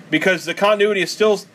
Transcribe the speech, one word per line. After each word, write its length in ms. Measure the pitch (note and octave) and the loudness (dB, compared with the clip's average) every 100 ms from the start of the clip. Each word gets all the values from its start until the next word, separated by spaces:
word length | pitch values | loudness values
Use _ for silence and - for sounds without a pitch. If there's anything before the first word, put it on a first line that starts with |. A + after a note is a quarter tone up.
| - | -4
because 340 | D#3 F#3+ F3 D3+ | -2 0 -2 -4
the 80 | |
continuity 480 | E3 G3+ G#3 G#3 G3 | -2 0 2 0 0
is 80 | E3+ | -4
still 300 | - G#3+ G3+ - | 0 2 0 -4